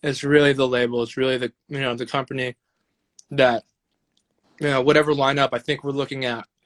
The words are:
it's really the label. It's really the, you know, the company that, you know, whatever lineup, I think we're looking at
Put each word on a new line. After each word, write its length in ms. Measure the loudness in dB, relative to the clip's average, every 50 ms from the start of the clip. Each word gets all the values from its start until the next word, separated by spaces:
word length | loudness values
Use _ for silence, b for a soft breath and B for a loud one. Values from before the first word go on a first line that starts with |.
| -4
it's 200 | -4 -6 -4 -4
really 300 | 2 4 4 6 4 4
the 140 | 2 0 0
label. 340 | 2 0 0 0 0 -2 -4
It's 120 | -4 -4 -4
really 200 | -2 0 0 -2
the, 140 | -4 -6 _ _ _ _
you 100 | -8 -4
know, 160 | -4 -4 -4
the 100 | -6 -8
company 500 | -4 -4 -4 -4 -4 -6 -6 -6 -8 -8 _ _ _ _ _ _ _ _ _ _ _ _ _ -20 _
that, 320 | 0 4 4 4 4 0 _ _ _ _ _ _ _ _ _ _ _ _ _ _ _ _ _ _ _ _
you 80 | -4 -2
know, 140 | 0 2
whatever 320 | 4 4 4 4 4 4 2
lineup, 360 | 2 2 0 2 2 0 0 0
I 60 | -4
think 240 | -4 -4 -6 -4 -4
we're 80 | -6
looking 340 | -4 -4 -4 -6 -6 -6 -4
at 200 | -4 -6 -6 -10 _ _ _ _